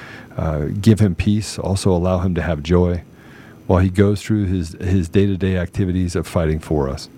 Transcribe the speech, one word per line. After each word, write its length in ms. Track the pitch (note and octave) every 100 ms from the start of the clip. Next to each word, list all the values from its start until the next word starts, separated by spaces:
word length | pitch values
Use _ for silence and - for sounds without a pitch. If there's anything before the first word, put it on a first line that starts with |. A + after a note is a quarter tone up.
| - - - -
uh, 300 | D#2+ D2+ D2 G2+
give 180 | G#2 G#2
him 140 | G#2+
peace, 460 | F2 - G#2+ G2+ -
also 320 | F2+ F#2+ G2+
allow 280 | F2 F2+ F#2
him 140 | F#2+ F2
to 60 |
have 220 | E2 D#2+
joy 400 | D2 F2 F2 F2 - - - - - - -
while 120 | F2+
he 100 | F#2+
goes 320 | F2+ G2+ G#2
through 240 | - G#2+ F#2+
his, 260 | F#2 E2+
his 340 | - F#2 G2 E2+
day-to-day 480 | G2+ G2+ F#2+ F#2 F#2
activities 580 | F2 - F#2+ F2+ F2+ F2
of 120 | D#2+
fighting 320 | F2+ D#2+ D#2
for 300 | - D2+ C2+
us. 180 | C#2 -